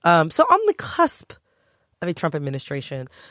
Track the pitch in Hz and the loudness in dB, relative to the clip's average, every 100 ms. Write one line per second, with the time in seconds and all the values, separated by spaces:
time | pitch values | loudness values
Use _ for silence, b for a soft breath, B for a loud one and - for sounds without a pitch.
0 | 170 165 160 - - 415 427 - - - | 4 4 4 2 4 4 2 -2 -4 0
1 | 330 - - - _ _ _ _ _ _ | 0 -2 -14 -20 _ _ _ _ _ _
2 | 175 165 165 151 143 135 - 143 - 135 | -8 -4 -4 -4 -6 -8 -8 -10 -10 -12
3 | 127 b b | -14 b b